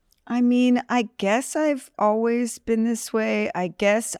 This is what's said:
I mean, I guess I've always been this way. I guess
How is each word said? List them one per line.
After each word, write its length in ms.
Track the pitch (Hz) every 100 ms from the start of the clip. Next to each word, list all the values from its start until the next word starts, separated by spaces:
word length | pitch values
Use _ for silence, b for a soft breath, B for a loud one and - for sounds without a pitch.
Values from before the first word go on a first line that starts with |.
| _ _ -
I 140 | 240
mean, 420 | 240 247 247 247 -
I 220 | 247 220 -
guess 360 | 196 233 -
I've 380 | 302 311 262 - -
always 600 | 208 220 233 240 240 -
been 260 | - 226 233
this 260 | 226 -
way. 400 | 226 220 214 214
I 140 | 175 180
guess 480 | - 202 214 -